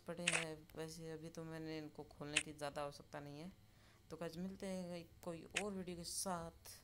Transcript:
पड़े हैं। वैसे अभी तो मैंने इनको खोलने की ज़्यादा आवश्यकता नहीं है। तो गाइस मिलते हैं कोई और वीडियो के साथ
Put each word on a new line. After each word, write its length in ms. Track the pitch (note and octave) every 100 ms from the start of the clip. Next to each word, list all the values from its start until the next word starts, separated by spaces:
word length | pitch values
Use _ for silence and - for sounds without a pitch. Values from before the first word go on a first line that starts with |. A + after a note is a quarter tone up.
| -
पड़े 160 | E3+ F3
हैं। 420 | E3 E3 D#3 D#3+ -
वैसे 360 | D#3+ E3 D#3+
अभी 180 | D#3 E3
तो 140 | E3 D#3+
मैंने 320 | D#3+ D#3+ D#3
इनको 260 | D3+ - C#3+
खोलने 260 | - D3 D3
की 160 | D#3
ज़्यादा 280 | D3 D3 D3
आवश्यकता 380 | C#3+ - D3 D3+
नहीं 200 | C#3+ C#3+
है। 120 | F3 - - - - - -
तो 80 | D#3+
गाइस 200 | E3+ E3
मिलते 300 | F#3+ G3 G3
हैं 360 | F#3 F3 F3 E3 -
कोई 240 | F3+ E3 - -
और 100 | G#3
वीडियो 260 | F#3+ F3+ F3
के 60 |
साथ 720 | E3 - G3 F3 E3 - - -